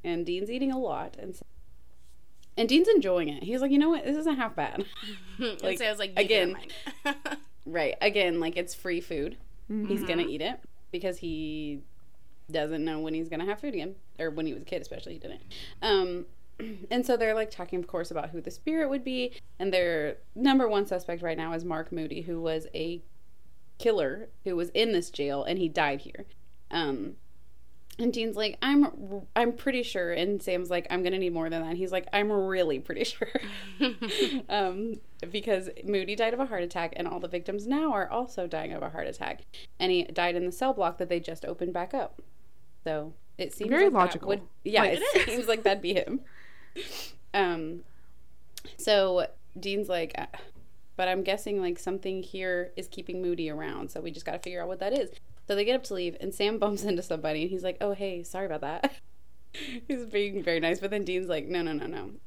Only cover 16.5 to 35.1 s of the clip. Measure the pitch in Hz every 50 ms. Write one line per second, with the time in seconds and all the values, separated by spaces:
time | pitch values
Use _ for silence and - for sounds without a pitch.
16.5 | - - 220 226 214 185 180 - 233 247 247 269 247 226 226 220 214 220 220 214
17.5 | - - 180 - - 180 175 - - 170 170 - 170 160 143 151 165 170 - 180
18.5 | - - - 311 311 330 311 269 269 277 247 262 254 254 247 247 - - - -
19.5 | - - 185 196 185 185 175 175 165 156 147 147 - - - - - 214 247 277
20.5 | 269 269 254 220 214 202 202 196 190 180 180 - 170 170 175 165 160 165 160 165
21.5 | 165 165 170 175 160 156 165 - 175 165 160 147 143 - 165 170 170 165 165 160
22.5 | 160 160 160 - - 160 160 165 175 170 - - - - - - - - - -
23.5 | - - - - - - - 233 214 190 151 135 143 202 226 - - - - 190
24.5 | 180 170 175 175 - - 226 233 208 175 175 - - - 143 143 139 139 - -
25.5 | 175 190 180 160 156 175 156 143 139 143 - - - - 196 - - - - -
26.5 | - - - - - 170 160 143 135 120 98 147 202 - - - - - - -
27.5 | - - - - - - - - - - 233 240 - 233 226 226 202 202 220 208
28.5 | - - - - 285 285 285 - - - 202 190 196 202 190 - - 226 240 240
29.5 | 233 240 - 277 254 247 240 - - 190 175 170 170 160 175 196 202 190 - 196
30.5 | 180 180 180 170 180 175 175 - 175 180 185 180 190 190 190 175 170 165 160 165
31.5 | 165 165 160 160 170 175 190 180 185 185 180 - - 202 208 214 208 202 190 190
32.5 | 185 185 175 160 143 131 - - - - 247 - - - - - - - - 208
33.5 | - - - - - - 285 254 220 185 233 214 415 427 392 339 285 262 - -
34.5 | - 208 196 185 185 196 214 233 220 208 - -